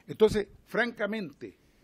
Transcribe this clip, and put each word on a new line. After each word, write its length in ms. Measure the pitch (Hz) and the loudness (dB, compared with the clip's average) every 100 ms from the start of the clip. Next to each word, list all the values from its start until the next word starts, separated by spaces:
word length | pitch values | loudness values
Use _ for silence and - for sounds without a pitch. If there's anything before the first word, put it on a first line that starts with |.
| - | -14
Entonces, 420 | - 214 202 - - | 4 4 4 -4 -10
francamente, 960 | - 196 240 233 202 220 165 - 104 - _ _ | -6 -2 -2 -2 -4 -4 -8 -12 -16 -16 _ _